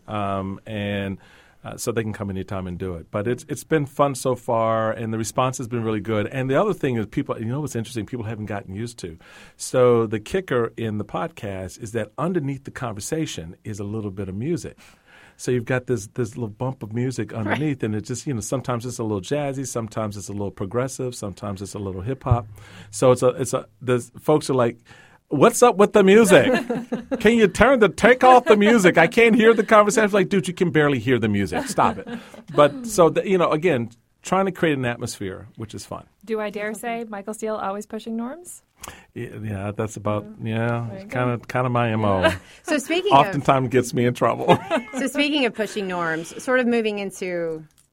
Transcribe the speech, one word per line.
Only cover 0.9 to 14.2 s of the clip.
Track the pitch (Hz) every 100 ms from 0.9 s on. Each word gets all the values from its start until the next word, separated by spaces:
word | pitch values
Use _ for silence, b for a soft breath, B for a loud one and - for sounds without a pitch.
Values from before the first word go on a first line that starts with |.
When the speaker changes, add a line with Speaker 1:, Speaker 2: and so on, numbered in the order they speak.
| 101 98 95 b b b b
Speaker 1:
uh, | 110 110
so | -
they | 113
can | 110
come | 101 104
anytime | 95 92 98 92
and | 87
do | 95
it. | 85 85
But | 107 107
it's, | 123 -
it's | 143
been | - 160 139
fun | - 143
so | 131 135 123
far, | - 113 113 113 110
and | 113 113
the | 110
response | 113 - 127 127
has | 117
been | 120
really | 110 110
good. | 107 107 104
And | 135 131
the | 139
other | 208 180
thing | 143 120
is | 101
people, | - 135 120
you | 110
know | 135
what's | 151 120
interesting? | 110 120 101
People | 123 110
haven't | 110 104
gotten | 101 98 98
used | 117 120
to. | 87 80 B B B B
So | - 131 123 117 110
the | 107
kicker | - 190 185 127 113 -
in | 113 107
the | 104
podcast | 175 175 - 104 95 95 -
is | 113
that | 113 107 -
underneath | 160 180 139 135 -
the |
conversation | - 123 104 - 160 156 - 82 95
is | - 104
a |
little | 101 110 104
bit | 95